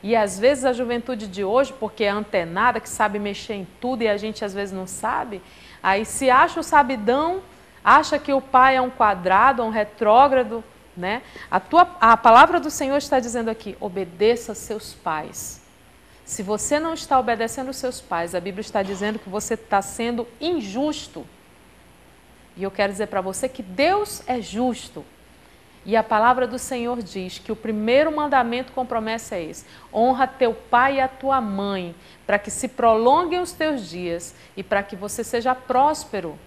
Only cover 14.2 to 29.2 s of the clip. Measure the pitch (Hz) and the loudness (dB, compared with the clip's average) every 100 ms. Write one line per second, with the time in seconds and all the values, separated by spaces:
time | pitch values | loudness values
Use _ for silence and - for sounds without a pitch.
14.2 | 214 233 233 202 - 220 - - 175 156 | 2 2 -4 -12 -10 -10 -10 -10 -6 -6
15.2 | 156 - - - _ _ _ _ _ - | -8 -12 -14 -16 _ _ _ _ _ -20
16.2 | - - 196 208 - 294 330 330 - 262 | -14 -10 -6 -4 -2 -2 -2 -6 0 2
17.2 | 240 226 226 247 262 262 254 254 - 170 | 2 -2 -4 -6 -10 -6 -8 -8 -6 -6
18.2 | 170 180 180 190 214 214 196 190 208 220 | -4 -6 -6 -10 -4 -4 -4 -4 -4 -6
19.2 | - 196 - 226 - 202 190 - 233 240 | -8 -8 -6 -8 -2 -2 -2 -6 -4 -4
20.2 | 233 - 311 339 202 208 294 302 - - | -8 -8 -4 -4 -4 -4 -4 -4 -12 -16
21.2 | 123 - _ _ - _ - _ _ _ | -18 -20 _ _ -20 _ -20 _ _ _
22.2 | _ - - - 196 196 202 196 208 196 | _ -20 -20 -10 -8 -2 -2 -2 -4 -4
23.2 | 185 190 262 262 190 185 302 403 415 - | -4 -6 -6 -8 -10 0 2 2 -2 -10
24.2 | - 254 180 208 254 226 - 160 - _ | -6 -6 -6 -2 -2 -2 -10 -16 -18 _
25.2 | - - - _ _ - 185 220 220 214 | -20 -20 -20 _ _ -20 0 0 2 2
26.2 | 233 254 247 247 - 254 233 240 190 190 | 4 2 -2 -4 -8 -6 -4 -6 -8 -10
27.2 | 185 - - 220 220 214 214 254 311 302 | -10 -12 -10 -8 -4 -2 2 4 4 0
28.2 | 294 277 233 240 254 - 254 233 220 226 | 2 2 2 -4 -6 -6 -4 -4 -4 -6